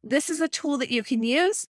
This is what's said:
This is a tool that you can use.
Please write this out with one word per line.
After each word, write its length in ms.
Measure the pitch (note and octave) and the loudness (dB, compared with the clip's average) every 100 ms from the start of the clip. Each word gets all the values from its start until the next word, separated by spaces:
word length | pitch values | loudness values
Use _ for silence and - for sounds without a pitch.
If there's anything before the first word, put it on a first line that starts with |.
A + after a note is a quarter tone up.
This 280 | G#3+ C4+ - | 2 0 0
is 100 | D#4 | -2
a 80 | D#4+ | -2
tool 300 | - D#4 C#4+ | -2 -2 -2
that 120 | B3+ | 0
you 120 | A#3+ | -2
can 200 | G#3+ A#3+ | 0 0
use. 440 | A#3 C#4 F4+ A4 - | 2 2 2 0 -8